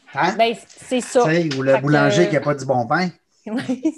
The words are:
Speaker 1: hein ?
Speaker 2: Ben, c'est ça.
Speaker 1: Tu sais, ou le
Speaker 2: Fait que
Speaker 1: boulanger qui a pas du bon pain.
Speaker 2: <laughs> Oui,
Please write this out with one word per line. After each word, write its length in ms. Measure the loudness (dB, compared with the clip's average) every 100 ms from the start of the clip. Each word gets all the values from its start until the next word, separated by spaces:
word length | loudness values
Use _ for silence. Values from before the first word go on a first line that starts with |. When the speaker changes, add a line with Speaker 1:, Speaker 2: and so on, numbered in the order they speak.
| _
Speaker 1:
hein ? 200 | -4 -2 0
Speaker 2:
Ben, 180 | -2 -4 -12
c'est 360 | -20 -6 -4
ça. 200 | 0 0
Speaker 1:
Tu 60 | 2 2 0
sais, 60 | 0
ou 60 |
le 100 | 2
Speaker 2:
Fait 40 | 2
que 40 |
Speaker 1:
boulanger 460 | 4 4 4 2 2
qui 60 | 0
a 40 |
pas 140 | -2
du 100 | -4
bon 220 | -2 -2 0
pain. 220 | -2 -2
Speaker 2:
<laughs> 320 | -8 _ _ -10
Oui, 480 | -6 -6 -4 -4